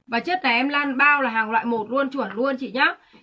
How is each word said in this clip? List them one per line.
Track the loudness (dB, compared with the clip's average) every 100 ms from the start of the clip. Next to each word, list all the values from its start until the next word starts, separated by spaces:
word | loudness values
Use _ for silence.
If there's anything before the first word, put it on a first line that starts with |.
| -6
Và | -4
chất | -2 0
này | 2
em | 2 2
Lan | 0 0 2
bao | 4 4
là | 2
hàng | 0 0
loại | 0 0
một | -2 -2
luôn, | -2 -2
chuẩn | -2 -4
luôn | -2 -2 -2
chị | -4
nhá. | 0 0 -2 _ _